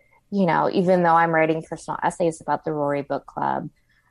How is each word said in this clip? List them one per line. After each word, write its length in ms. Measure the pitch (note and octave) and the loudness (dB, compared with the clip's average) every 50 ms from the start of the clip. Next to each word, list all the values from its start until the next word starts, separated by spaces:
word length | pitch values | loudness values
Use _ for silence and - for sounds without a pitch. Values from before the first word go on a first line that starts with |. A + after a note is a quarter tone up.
| _ _ _ _ _ _ | _ _ _ _ _ _
you 140 | - G3+ F#3+ | -2 0 2
know, 240 | E3+ D#3 D3+ D3+ D3 | 2 2 2 0 0
even 320 | - - F#3 F3 F#3 F3+ F3 | 0 0 2 4 4 4 4
though 120 | E3+ E3 | 4 4
I'm 160 | E3 E3 E3 | 4 4 4
writing 300 | E3 D#3+ D#3+ D#3+ D#3+ D#3+ | 2 2 2 2 0 -2
personal 380 | D#3 - E3 D#3+ - - D#3 - | -4 -10 -14 -14 -8 -10 -8 -4
essays 380 | - E3+ - - F#3 E3 D#3+ - | -4 -4 -2 0 -2 -2 -2 -4
about 220 | - - D3 D3 - | -4 -4 -4 -4 -4
the 80 | D#3+ D#3 | -6 -4
Rory 280 | D3 D3 C#3+ C#3+ C#3+ | -2 -2 -2 -2 -4
Book 240 | C#3 - C#3 C#3 - | -4 -4 -6 -6 -6
Club, 440 | - - D3+ D3 C#3 C3 C#3 - D3+ - _ _ _ _ _ _ _ | -10 -8 -6 -4 -2 -2 -4 -6 -8 -14 _ _ _ _ _ _ _